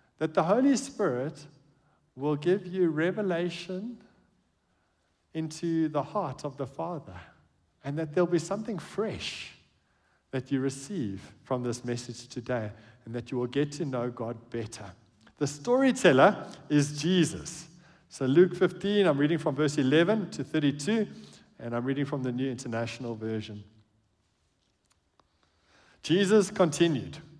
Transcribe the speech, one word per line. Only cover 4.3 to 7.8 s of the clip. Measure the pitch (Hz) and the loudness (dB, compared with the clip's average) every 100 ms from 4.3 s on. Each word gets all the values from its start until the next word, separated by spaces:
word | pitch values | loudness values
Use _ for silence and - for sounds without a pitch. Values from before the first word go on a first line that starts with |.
| _ _ _ _ _ _ _ _ _ _ | _ _ _ _ _ _ _ _ _ _
into | 160 160 - 170 165 156 | -8 -6 -4 -2 0 0
the | 147 | 0
heart | 131 208 156 127 | -2 -4 -4 -6
of | 143 131 | -10 -8
the | 127 | -10
Father, | - 165 160 - 90 - _ _ _ _ _ | -6 -8 -8 -12 -18 -20 _ _ _ _ _